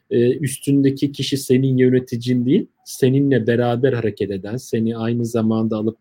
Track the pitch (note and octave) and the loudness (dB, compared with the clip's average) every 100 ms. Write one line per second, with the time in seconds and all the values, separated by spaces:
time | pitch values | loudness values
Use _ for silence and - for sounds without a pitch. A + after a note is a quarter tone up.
0 | - A#2+ A#2+ - C3 C3+ - C#3 C#3 C#3 | -4 0 2 0 -2 -4 0 2 2 2
1 | C#3+ C#3 C3+ C3+ - B2+ C3+ C3 B2+ B2+ | -4 -4 -6 -4 0 2 2 2 4 2
2 | B2+ A#2+ A#2+ B2+ B2 F3 - _ - - | -2 -6 -2 0 2 2 0 _ -18 -2
3 | C3 C3+ C#3 B2+ A2 A#2 A#2+ A#2+ C3 A#2+ | 2 2 2 2 2 0 0 2 0 0
4 | A2 G#2 G2+ G2 G2+ B2 - A#2 A2+ A#2 | -2 -4 -4 -6 -8 -10 -4 -2 -2 -2
5 | A2+ A#2+ A#2 A#2 A2 A2+ A2+ A2 G#2+ - | -2 -2 -2 0 0 0 0 -2 -4 -4